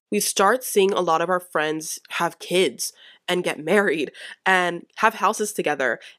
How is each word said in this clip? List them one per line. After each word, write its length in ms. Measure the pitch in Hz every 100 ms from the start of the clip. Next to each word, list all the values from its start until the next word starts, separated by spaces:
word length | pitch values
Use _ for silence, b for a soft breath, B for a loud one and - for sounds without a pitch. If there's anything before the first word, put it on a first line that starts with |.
| _
we 80 | 208
start 460 | - - 202 254
seeing 280 | - 208 196
a 100 | 202
lot 180 | 175 160
of 80 | 170
our 120 | 180
friends 580 | - 160 156 156 160 - -
have 260 | - 170 -
kids 520 | - 180 160 - - B B B -
and 140 | 180
get 180 | 180 -
married 480 | 156 202 202 160 127 B B B 190
and 400 | 185 175 170 - -
have 180 | 220
houses 380 | 214 196 220 214
together. 460 | - 170 143 127 113 B